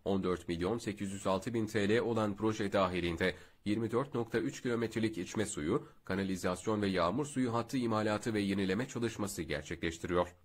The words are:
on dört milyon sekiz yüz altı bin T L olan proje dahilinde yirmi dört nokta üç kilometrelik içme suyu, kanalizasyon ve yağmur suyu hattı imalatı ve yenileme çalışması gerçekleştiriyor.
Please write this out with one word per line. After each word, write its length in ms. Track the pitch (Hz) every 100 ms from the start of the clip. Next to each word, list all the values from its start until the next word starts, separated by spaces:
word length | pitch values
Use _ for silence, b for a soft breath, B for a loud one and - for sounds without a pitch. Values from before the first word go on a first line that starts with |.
on 200 | - 98
dört 240 | 92 87 -
milyon 300 | 85 90 120
sekiz 340 | 113 101 101
yüz 140 | 98 98
altı 280 | 95 117
bin 120 | 117 107
T 220 | 110 101
L 120 | 113
olan 360 | 113 110 107 98
proje 360 | 110 110 101
dahilinde 640 | 101 95 90 85 82 92 B B B
yirmi 260 | 101 104 113
dört 240 | 117 139
nokta 240 | 120 117 117
üç 240 | 135 131
kilometrelik 560 | 127 117 117 - 110 110
içme 280 | 95 104 101
suyu, 420 | - 76 131 B B
kanalizasyon 800 | - 95 95 95 95 90 - 107
ve 40 | 101
yağmur 400 | 92 85 110 147
suyu 280 | 131 127
hattı 220 | 117 113 135
imalatı 580 | 117 110 107 104 120
ve 60 | 107
yenileme 480 | 101 98 95 95 127
çalışması 540 | 120 117 - 101 -
gerçekleştiriyor. 920 | 76 73 69 82 85 80 92 87 87 -